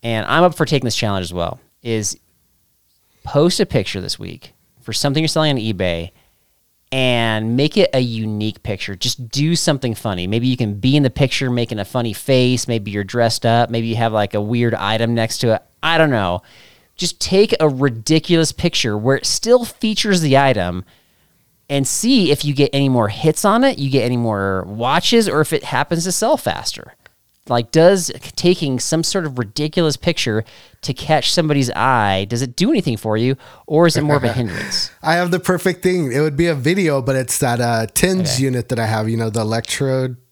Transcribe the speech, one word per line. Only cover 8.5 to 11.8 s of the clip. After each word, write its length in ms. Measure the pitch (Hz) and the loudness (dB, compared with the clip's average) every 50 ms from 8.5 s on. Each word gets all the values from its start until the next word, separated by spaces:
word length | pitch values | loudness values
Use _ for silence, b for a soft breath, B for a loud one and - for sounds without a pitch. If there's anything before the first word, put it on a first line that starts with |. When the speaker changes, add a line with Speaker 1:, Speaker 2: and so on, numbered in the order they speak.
| 107 - _ | -4 -6 _
Speaker 1:
picture. 320 | - 104 95 - - 98 | -8 -8 -6 -8 -10 -8
Just 340 | 90 - 123 - - 123 113 | -6 -6 -6 -6 -6 -8 -8
do 260 | - 131 147 156 170 | -4 -2 0 0 0
something 380 | 165 - - 151 135 - 123 110 | 0 0 0 -2 0 -2 -4 -6
funny. 320 | - - 113 98 90 87 | -4 -4 -4 -4 -4 -4
Maybe 220 | 92 104 117 120 127 | -2 -2 0 0 0
you 100 | 127 120 | 0 0
can 180 | 120 104 101 98 | -2 -2 -2 0
be 160 | 98 127 135 | 0 2 2
in 80 | 147 143 | 4 2
the 60 | 131 | 2
picture 400 | - - 143 127 - - 139 127 | 2 0 0 0 0 -2 -2 -2
making 260 | 123 123 120 113 120 | 0 -2 -2 -2 -4
a 60 | 107 | -6